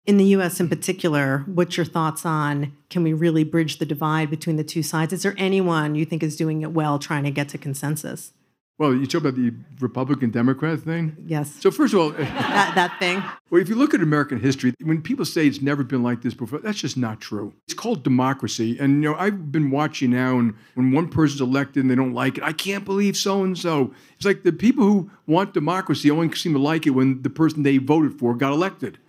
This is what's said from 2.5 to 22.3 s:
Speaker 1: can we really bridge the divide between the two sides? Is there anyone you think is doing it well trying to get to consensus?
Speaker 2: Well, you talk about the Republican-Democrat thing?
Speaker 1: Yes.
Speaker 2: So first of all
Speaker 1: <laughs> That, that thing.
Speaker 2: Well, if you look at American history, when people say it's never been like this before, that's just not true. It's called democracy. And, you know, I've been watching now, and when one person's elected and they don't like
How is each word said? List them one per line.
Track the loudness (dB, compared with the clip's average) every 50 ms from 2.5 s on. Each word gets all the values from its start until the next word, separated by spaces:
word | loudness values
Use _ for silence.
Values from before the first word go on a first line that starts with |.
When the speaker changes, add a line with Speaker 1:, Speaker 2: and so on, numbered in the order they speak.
| -2 -2 -4 -6 -8 _ _ _
Speaker 1:
can | -4 -2 0
we | 0 0
really | 2 0 2 2 2 0
bridge | 2 2 0 0 0 -2 -6
the | -6
divide | -6 -4 -4 -2 0 0 0 0 -2
between | -4 -6 -4 -4 -2
the | -2 -4
two | -4 -4 -6 -6
sides? | -2 -2 -2 -2 -2 -2
Is | -2 -2
there | -4 -2 0
anyone | -2 0 2 2 2 2 0 0 0 0 0
you | -2 -2
think | -2 -2 -4 -4
is | -4 -4
doing | -2 -4 -2 -2 -4 -4
it | -2 -2
well | 0 0 0 0 -2
trying | -2 -4 -4 -2 -2
to | -2
get | -2 -2 -4 -4
to | -6 -12
consensus? | -8 -8 -8 -6 -4 -4 -4 -4 -6 -10 -12 -12 -14 -18 _ _ _ _ _ _ _ _ _
Speaker 2:
Well, | _ 0 2 2
you | 2 0
talk | 0 -2 0
about | 0 0 0
the | 0 -2 -2 -2 -4 -14 -20 -12 -6
Republican-Democrat | -6 -4 -2 -4 -2 -2 -2 0 0 -2 0 2 2 2 2 2 0 -2 -2 -2
thing? | -4 -4 -4 -2 -2 -4 -6 -8 -8 -6
Speaker 1:
Yes. | -4 -4 -4 -6 -8 0
Speaker 2:
So | 0 0
first | 2 4 0 2 4
of | 2
all | 2 2
Speaker 1:
<laughs> | 0 -4
That, | -6 -4 -4 -4 -4 0 2 2 2 2 2
that | 2 0 0 0 -2
thing. | -2 -2 -2 -2 -4 -8 -10 -16 _ _
Speaker 2:
Well, | 2 2 2
if | 2
you | 0
look | 0 2 2 2
at | 2
American | 2 2 2 2 2 0 -2 0
history, | 0 0 0 2 0 -2 -2 0 -2
when | -2 -2 -2
people | 0 -4 -4 -4 -4
say | -4 0 2 2
it's | 2 2 2 -2
never | -2 -2 -2 -2
been | -2 -2 -2 0
like | 0 -2 -2 -4
this | -6 -6
before, | -6 -8 -8 -8 -8
that's | -6 -6 -6 -4
just | -6 -6 -4
not | -4 -4 -4 -4 -10
true. | -10 -8 -8 -8 -8 -8 -12 _ _ -12
It's | -12
called | -8 -4 -4 -4 -2 0
democracy. | 2 2 2 2 2 0 -2 -4 -6 -4 -2 -2 -2 -2 0
And, | 2 2 2
you | 2 2 0
know, | -2
I've | 0 -2 -2 -2 -4 -8 -4 -2
been | 0 0 2
watching | 2 0 0 -2 -2 -2 0 0
now, | 2 2 2 2 2 2
and | 2 0 0 -4 -14 -12 _
when | 0 2 2
one | 2 2 0 0
person's | 0 2 2 2 2 0
elected | -2 0 0 0 -2 0 -2 0 2
and | 2
they | 2
don't | 2 2 0 0
like | 0 -2 -2